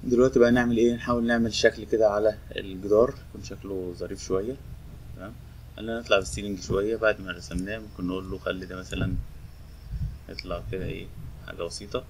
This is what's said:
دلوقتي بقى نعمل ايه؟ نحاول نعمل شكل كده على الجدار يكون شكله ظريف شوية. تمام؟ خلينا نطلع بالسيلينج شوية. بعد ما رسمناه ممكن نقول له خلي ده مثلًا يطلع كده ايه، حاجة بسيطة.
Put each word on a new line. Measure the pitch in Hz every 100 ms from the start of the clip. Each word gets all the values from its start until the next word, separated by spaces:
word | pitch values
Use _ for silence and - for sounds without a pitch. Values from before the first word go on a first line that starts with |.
| - 120
دلوقتي | 131 127
بقى | 120
نعمل | 123 120 117
ايه؟ | 120
نحاول | 120 123 120 117
نعمل | 120 117
شكل | - 113 110
كده | 107 113 107
على | 104 107 104 - -
الجدار | 98 92 98 104 127 135 -
يكون | -
شكله | - 101 98 95 90 87
ظريف | 87 98
شوية. | - 95 107 139 - - - - - -
تمام؟ | 95 - - - - -
خلينا | 110 117
نطلع | 113 101
بالسيلينج | 92 - 101 95
شوية. | - 95 104 113
بعد | 110 104
ما | 95
رسمناه | 87 - 90 95 110
ممكن | 107 - 90
نقول | 92 95
له | 95
خلي | 90 92 92
ده | 92
مثلًا | 92 - - - - - - - - - - - - - -
يطلع | - 92 87 -
كده | 95 -
ايه، | 90 - - - - -
حاجة | -
بسيطة. | 85 - 101 123